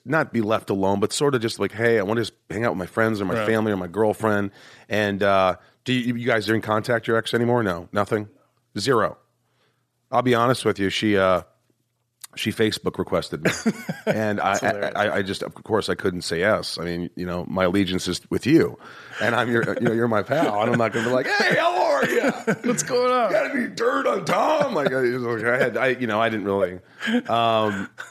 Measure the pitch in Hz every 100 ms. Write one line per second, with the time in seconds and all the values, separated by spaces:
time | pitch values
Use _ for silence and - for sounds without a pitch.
0 | 120 156 139 117 107 107 - 101 95 101
1 | 104 - 147 127 113 - 101 107 117 113
2 | 95 117 107 - _ 92 117 85 87 -
3 | 110 107 98 117 107 110 110 98 90 90
4 | 110 98 110 104 101 - - - - 104
5 | 104 98 101 98 92 90 - _ - 127
6 | 120 120 120 113 101 110 110 107 107 117
7 | 113 113 - 120 120 123 101 87 85 104
8 | 101 110 104 - _ _ _ 104 101 120
9 | 95 - _ _ _ _ _ _ _ _
10 | _ 120 123 117 120 123 110 98 98 -
11 | 107 98 95 90 - _ _ _ _ _
12 | _ _ - - 113 101 110 - 87 -
13 | 92 87 - 78 85 - 233 - - -
14 | - 107 107 101 95 101 101 104 78 -
15 | 104 98 98 95 - - - 107 95 90
16 | 101 90 - 82 98 92 - - 87 87
17 | 87 - 90 87 - 92 92 98 90 92
18 | - 87 - 95 120 160 90 - - -
19 | - - 110 117 120 117 98 - 117 113
20 | 120 107 95 143 139 104 113 120 113 117
21 | 117 127 392 403 359 - 339 359 349 277
22 | 233 - 277 - - 196 240 240 - 247
23 | 247 254 220 311 277 269 220 - 233 277
24 | - 107 165 180 277 - - 180 139 131
25 | 123 127 120 113 113 127 131 113 131 123
26 | 120 107 113 110 98 98 90 90 - -
27 | - 240 233 117 117 113 107 101 92 -
28 | -